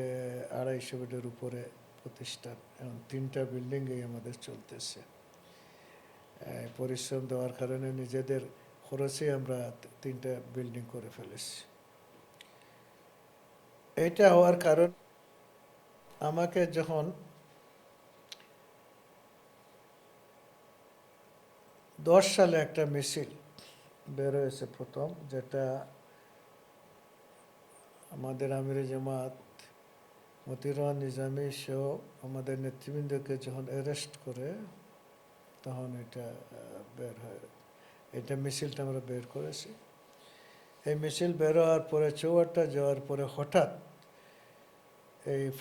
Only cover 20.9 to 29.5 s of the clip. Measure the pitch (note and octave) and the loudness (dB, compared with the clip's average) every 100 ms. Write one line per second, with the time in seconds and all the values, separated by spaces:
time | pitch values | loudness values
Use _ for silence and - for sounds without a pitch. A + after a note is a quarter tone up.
20.9 | - - - - - - - - - - | -20 -20 -20 -20 -20 -20 -20 -20 -20 -20
21.9 | - D3+ F3 F#3+ - F#3 E3 D3 - D3 | -4 8 8 8 6 6 6 2 2 2
22.9 | C#3+ C3+ - C3 - - - - - - | 2 0 -2 -6 -10 -20 -20 -20 -20 -20
23.9 | - - C#3 C#3 C#3 C#3 C3+ - - B2+ | -20 -10 -2 0 2 0 -2 -8 -10 -10
24.9 | - D3 F3 C#3+ C3 B2+ C#3 C3 C3+ - | -6 -6 -6 -8 -8 -4 -2 0 -2 -6
25.9 | - - - - - - - - - - | -16 -20 -20 -20 -20 -20 -20 -20 -20 -20
26.9 | - - - - - - - - - - | -20 -20 -20 -20 -20 -20 -20 -20 -20 -20
27.9 | - - D#3 C3 C3 C3+ C3+ C3+ C3+ C3+ | -20 -18 -10 -6 -4 -2 -2 -2 -2 -2
28.9 | C3 C3+ C3+ B2+ B2+ - | -4 -4 -4 -6 -10 -20